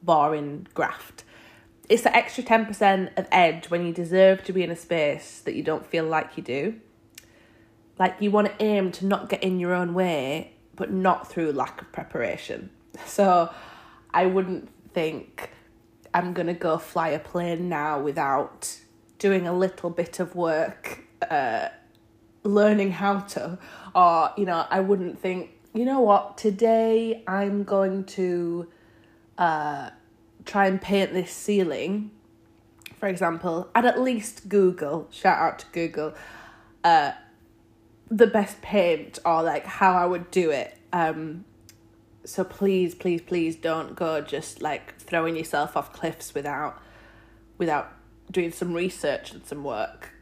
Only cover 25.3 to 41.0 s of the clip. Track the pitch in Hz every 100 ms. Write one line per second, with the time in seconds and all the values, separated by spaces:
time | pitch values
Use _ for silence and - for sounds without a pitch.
25.3 | 185 175 - _ 220 247 269 226 202 -
26.3 | - 220 196 226 226 226 226 226 220 -
27.3 | 190 202 202 196 196 196 190 190 - 180
28.3 | 175 170 170 170 _ _ _ _ _ _
29.3 | - 175 156 151 143 123 - _ _ _
30.3 | _ - 208 196 190 190 196 190 175 185
31.3 | - - 208 175 127 147 208 208 - _
32.3 | _ _ _ _ _ - - 202 185 180
33.3 | 165 175 165 175 226 240 - 254 233 208
34.3 | - 202 202 185 180 143 160 151 - 196
35.3 | 170 165 - - 175 165 156 151 - -
36.3 | - - - _ _ 170 160 143 - -
37.3 | _ _ _ _ _ _ _ - 220 220
38.3 | 214 202 - - 208 175 160 - - 170
39.3 | 165 165 151 - - 190 180 180 180 175
40.3 | 185 165 139 - - _ 180